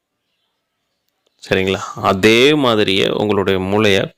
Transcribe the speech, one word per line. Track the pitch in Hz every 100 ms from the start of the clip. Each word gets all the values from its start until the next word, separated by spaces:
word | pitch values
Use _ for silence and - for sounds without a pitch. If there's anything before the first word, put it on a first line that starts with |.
| _ _ _ _ _ _ _ _ _ _ _ _ _ _
சரிங்களா? | - 95 95 95 - -
அதே | 101 98 107 113 131
மாதிரியே | 151 131 110 101 95 -
உங்களுடைய | - 107 101 95 95
மூளையை | 95 101 107 98 -